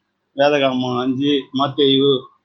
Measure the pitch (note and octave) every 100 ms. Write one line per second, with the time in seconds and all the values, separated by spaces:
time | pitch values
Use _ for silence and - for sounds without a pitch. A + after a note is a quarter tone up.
0 | _ _ _ C3+ C#3+ D3 C3+ B2+ B2+ B2
1 | B2+ B2+ C#3+ C#3+ C3 C3 C#3 C3 C#3 C3+
2 | C#3 C3 B2+ _